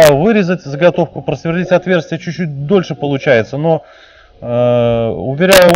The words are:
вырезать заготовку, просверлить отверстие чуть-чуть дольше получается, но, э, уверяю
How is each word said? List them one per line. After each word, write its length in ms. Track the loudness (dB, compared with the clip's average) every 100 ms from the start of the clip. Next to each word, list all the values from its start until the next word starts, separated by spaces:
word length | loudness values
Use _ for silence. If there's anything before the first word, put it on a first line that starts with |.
| 6 4
вырезать 460 | 2 0 0 -4
заготовку, 600 | -6 0 0 2 -4 -6
просверлить 460 | -8 -8 -6 -4 0
отверстие 500 | -2 0 -4 -4 -8
чуть-чуть 480 | -8 -8 -8 -6 0
дольше 280 | 0 0
получается, 640 | -6 -4 -2 0 0 0 -4
но, 260 | -2 -2 -6 -20 -20 _ _ -16
э, 680 | -6 -2 0 2 0 0 -2
уверяю 560 | -4 -6 -2 2 4 6